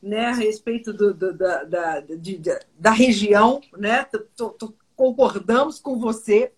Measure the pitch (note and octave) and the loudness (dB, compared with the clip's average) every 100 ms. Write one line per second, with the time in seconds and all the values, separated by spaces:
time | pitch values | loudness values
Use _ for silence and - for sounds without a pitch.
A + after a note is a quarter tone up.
0 | G3 G#3+ A#3+ B3 G#3+ G#3+ - A#3 A3+ G#3 | -6 -4 -4 -2 -2 -4 -6 -6 -6 0
1 | G3+ F#3 F#3+ E3 F#3 F3+ D3 F3 E3 D3+ | 0 0 -6 -2 -2 -2 -4 -4 -4 -6
2 | C#3 E3 E3 F#3+ D#3+ D3 - _ F3+ A3+ | -8 -14 -10 -8 -6 -6 -8 _ 0 4
3 | B3+ G#3 G#3 G#3 A3 C#4 - F3 G3+ A#3+ | 4 4 4 6 6 2 -6 -8 -2 -2
4 | C4+ G#3+ - - A3+ - A3 - _ _ | -2 -10 -12 -12 -12 -10 -16 -16 _ _
5 | C4 B3 B3+ G3 F#3 A#3 D4 D4+ - B3+ | 0 4 2 2 0 2 2 -4 -8 -4
6 | A3+ A3 - G#3 B3+ | -4 -6 2 2 2